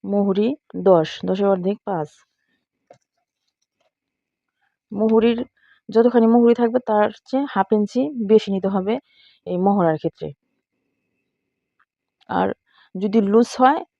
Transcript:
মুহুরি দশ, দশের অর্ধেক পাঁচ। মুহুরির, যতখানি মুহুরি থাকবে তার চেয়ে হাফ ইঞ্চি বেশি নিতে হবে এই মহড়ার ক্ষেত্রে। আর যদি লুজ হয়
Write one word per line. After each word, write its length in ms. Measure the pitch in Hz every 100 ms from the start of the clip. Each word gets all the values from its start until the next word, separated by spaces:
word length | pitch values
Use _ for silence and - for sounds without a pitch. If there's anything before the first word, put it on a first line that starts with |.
মুহুরি 440 | 196 202 202 190 220 294 _ 185
দশ, 260 | 180 175 156 -
দশের 240 | 185 185 202
অর্ধেক 280 | 190 180 208
পাঁচ। 240 | - 180 151 _ _ _ _ _ _ _ _ - _ _ _ _ _ _ _ _ _ _ _ _ _ _ _ _ _ _ _
মুহুরির, 460 | 202 220 220 226 233 254 _ _ _ -
যতখানি 380 | 220 240 240 226
মুহুরি 280 | 233 233
থাকবে 240 | 233 233 247
তার 280 | - 214 208 -
চেয়ে 200 | _ 262 277
হাফ 180 | - 190
ইঞ্চি 300 | 214 208 247 285 269 202
বেশি 220 | 220 208
নিতে 180 | 196 190
হবে 260 | 196 185 247 _ _ _ _ -
এই 120 | 180
মহড়ার 400 | 190 202 170 156
ক্ষেত্রে। 300 | 165 _ 160 143 _ _ _ _ _ _ _ _ _ _ _ _ _ _ _ _ _ _ _
আর 200 | - 190 - _ _ _
যদি 240 | 185 202 220
লুজ 260 | 196 214 240 -
হয় 220 | 254 226 -